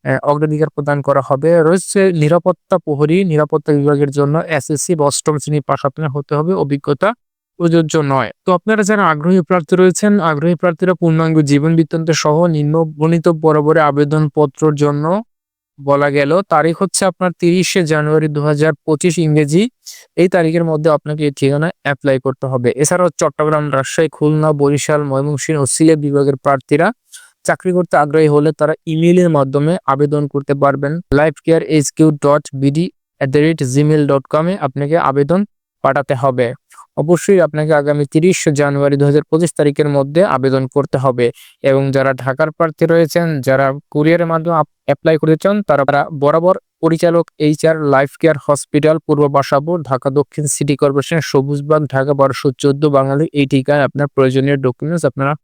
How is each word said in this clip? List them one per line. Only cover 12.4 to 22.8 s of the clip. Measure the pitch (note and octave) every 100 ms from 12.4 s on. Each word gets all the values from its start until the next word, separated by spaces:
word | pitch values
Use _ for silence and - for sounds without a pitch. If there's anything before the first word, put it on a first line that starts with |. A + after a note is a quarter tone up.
| F3
নিম্নবর্ণিত | D3+ D3 D#3 D#3+ D3 D#3 E3+ F3 D#3+
বরাবরে | D#3+ D3+ D3 D#3+
আবেদনপত্রের | D3+ C#3+ D3 D#3 D3+ - D3 - D#3
জন্য | D3 D3 D3 D#3 G3 A#3 _ _ _ _ _
বলা | C#3 C#3+ C#3+
গেল | C#3+ C#3 F3 G3+
তারিখ | D#3+ D#3 E3
হচ্ছে | F#3+ - F#3+
আপনার | - F#3 -
তিরিশে | F3 F3+ E3+ G3
জানুয়ারি | D#3+ D#3 D3+ D#3 D#3
দুহাজার | D3 D3 D3 D#3 D3+
পঁচিশ | - D3+ F#3 D#3+
ইংরেজি। | D#3+ D3+ D3 D#3+ A#3 _ - - _ -
এই | F3+
তারিখের | F3+ D#3+ E3
মধ্যে | E3 D#3 D#3+
আপনাকে | D3 D3+ D3+
এই | D3
ঠিকানায় | C#3 C#3 C#3+ E3 -
অ্যাপ্লাই | C#3+ C#3 C#3+ C3+
করতে | C3+ C3 C3+
হবে। | B2+ B2
এছাড়াও | B2